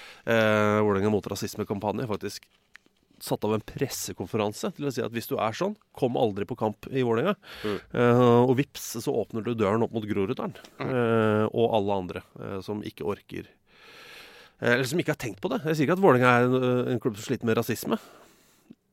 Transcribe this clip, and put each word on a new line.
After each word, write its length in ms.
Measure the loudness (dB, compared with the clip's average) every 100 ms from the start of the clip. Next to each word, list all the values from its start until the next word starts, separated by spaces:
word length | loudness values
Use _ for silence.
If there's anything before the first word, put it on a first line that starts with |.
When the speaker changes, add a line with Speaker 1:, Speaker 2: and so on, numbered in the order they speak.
| -20 -10 0
Speaker 1:
eh, 540 | 2 4 4 4 4
Vålerenga 300 | 4 2 2
mot 140 | 0
rasisme-kampanje, 800 | -2 -6 -6 -6 -6 -4 -4 -4 -4
faktisk 340 | -6 -6 -12 -16 _ _ -20 _ _ _ _
satt 240 | -6 -4
av 80 | 0
en 60 | -2
pressekonferanse 1120 | -4 -6 -6 -6 -10 -10 -6 -2 -2 -4 -8
til 120 | -6 -6
å 60 |
si 80 | -4
at 120 | -4
hvis 160 | -6 -6
du 80 | -2
er 140 | -2
sånn, 240 | -2 -4 -6 _
kom 200 | -2 -2 2
aldri 280 | 0 -2
på 120 | -6 -2
kamp 280 | -2 -4 -6
i 120 | -2
Vålerenga. 320 | 0 0 0 -2 -8 -8
Speaker 2:
Mm. 180 | -6 -6 -4
Speaker 1:
Eh, 540 | 2 4 6 6 6 6
og 60 | 2
vips, 400 | -2 -8 -10 -6
så 140 | -4
åpner 300 | -2 -4 -6
du 100 | -4
døren 280 | 0 2 2
opp 80 | 0
mot 100 | -2
Groruddalen, 540 | -4 -2 -2 -4 -8 -10 -16 -10
Speaker 2:
Mm. 100 | -4
Speaker 1:
eh, 580 | 0 2 4 4 4 2
og 200 | 2 2
alle 180 | 2 0
andre, 300 | -2 -4 -10 -14 -14
eh, 200 | -10 -10
som 200 | -8 -8
ikke 220 | -8 -8 -6
orker, 400 | -6 -10 -14 -14 _ _ _ -20 -20 -20 -20 -20 -20 -20 _
eh, 120 | 0
eller 120 | 0
som 140 | 0 -2
ikke 100 | -2
har 60 | -4
tenkt 180 | -8 -8
på 100 | -6
det. 120 | -4
Jeg 140 | -2 0
sier 100 | 2
ikke 60 | 4
at 40 |
Vålerenga 300 | 6 6 6
er 120 | 6 4
en, 400 | 2 2 0 0
en 60 | -2
klubb 140 | -2 -4
som 120 | -4
sliter 160 | -2 0
med 100 | 0
rasisme. 400 | 0 -4 -4 -6 -6 -20 -20 _ _ _ -20 -20 _